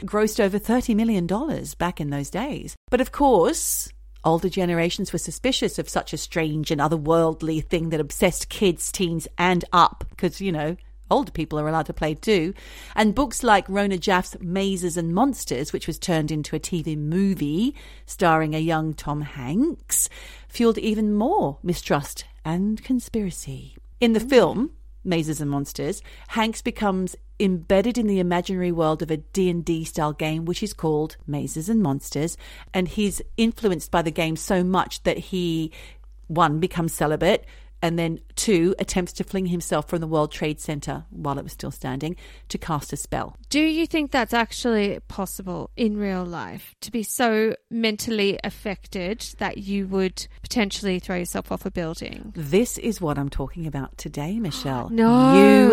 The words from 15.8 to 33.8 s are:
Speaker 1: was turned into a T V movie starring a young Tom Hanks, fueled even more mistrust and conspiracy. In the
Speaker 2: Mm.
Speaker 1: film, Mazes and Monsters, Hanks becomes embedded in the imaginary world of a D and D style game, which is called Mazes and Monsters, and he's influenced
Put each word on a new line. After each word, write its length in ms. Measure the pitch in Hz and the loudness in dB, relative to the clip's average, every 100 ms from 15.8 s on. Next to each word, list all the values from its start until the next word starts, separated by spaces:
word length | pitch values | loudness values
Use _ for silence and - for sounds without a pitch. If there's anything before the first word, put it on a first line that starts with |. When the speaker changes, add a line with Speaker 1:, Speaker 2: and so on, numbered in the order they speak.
| - | -6
Speaker 1:
was 120 | 156 | -6
turned 320 | - 160 151 | 0 0 0
into 260 | 156 147 156 | -2 -4 -6
a 20 | |
T 240 | - 175 | -4 -4
V 140 | 151 151 | -4 -4
movie 800 | 151 180 196 190 143 160 254 - - - - | -2 0 0 0 -2 0 -2 -4 -12 -20 -12
starring 480 | - 175 160 156 | 0 4 4 2
a 40 | 156 | 0
young 340 | 160 160 156 | 0 0 -2
Tom 260 | 147 156 147 | -6 -6 -4
Hanks, 880 | 147 147 123 185 320 - - - - - - - - | -6 -8 -4 0 0 -2 -4 -2 -2 -6 -18 -20 -8
fueled 300 | - 233 214 | 2 2 4
even 340 | 220 214 214 | 0 0 2
more 460 | 208 247 403 147 143 | 2 2 2 0 -2
mistrust 600 | 175 170 - 147 143 - - - 156 | -4 -2 0 0 -2 -10 -16 -10 -4
and 360 | 175 202 214 | -2 -2 -2
conspiracy. 960 | - 247 - 226 196 - - 131 127 - - - | -2 -2 -2 -4 -4 -6 -10 -12 -14 -20 -18 0
In 140 | 240 | 2
the 60 | 220 | 2
Speaker 2:
Mm. 100 | 240 | 6
Speaker 1:
film, 400 | 254 160 185 302 - - - | 6 6 4 -2 -6 -20 -8
Mazes 380 | 185 165 156 151 | -2 0 0 -2
and 80 | 143 | -2
Monsters, 500 | 143 139 - 143 196 - - - | -2 -4 -6 -6 -6 -10 -20 -6
Hanks 340 | 233 220 220 | -2 -2 -2
becomes 520 | 240 - 214 185 185 - - - | -6 -2 0 0 -2 -6 -12 -2
embedded 580 | 196 180 - 196 226 240 | 0 0 2 4 4 2
in 80 | 214 | 2
the 140 | 196 | 2
imaginary 500 | 175 175 175 185 180 | 2 0 0 -2 0
world 320 | 170 156 156 | 2 2 2
of 80 | 160 | -2
a 60 | 156 | -4
D 320 | - 196 180 | -2 0 2
and 140 | 175 | 2
D 200 | 165 165 | -2 -2
style 280 | 160 - 151 | -4 -2 -2
game, 320 | 147 156 160 | 0 -2 -2
which 180 | 165 175 | -4 -4
is 100 | 208 | -6
called 440 | - 160 151 156 - - | -4 0 0 -2 -6 -6
Mazes 420 | 143 135 160 170 | -6 -4 -6 0
and 140 | 226 | 2
Monsters, 540 | 160 139 - 143 165 - - - - | 2 0 -4 -4 -4 -6 -16 -18 -6
and 140 | 190 180 | -2 -2
he's 320 | 214 208 - - - | 0 -2 -2 -6 0
influenced 540 | 226 - 220 165 | 0 2 0 0